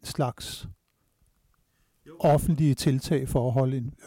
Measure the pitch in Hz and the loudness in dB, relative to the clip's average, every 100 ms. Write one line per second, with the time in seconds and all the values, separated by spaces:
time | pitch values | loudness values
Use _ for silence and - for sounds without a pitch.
0 | - - 131 - - - - - _ _ | -4 -4 -4 -6 -12 -14 -16 -18 _ _
1 | _ _ _ _ _ _ _ _ _ _ | _ _ _ _ _ _ _ _ _ _
2 | - - 165 147 - 147 156 131 160 135 | -20 0 2 4 2 2 2 2 2 0
3 | - 147 131 135 123 123 131 135 120 - | 0 -2 0 0 2 2 0 0 -6 -4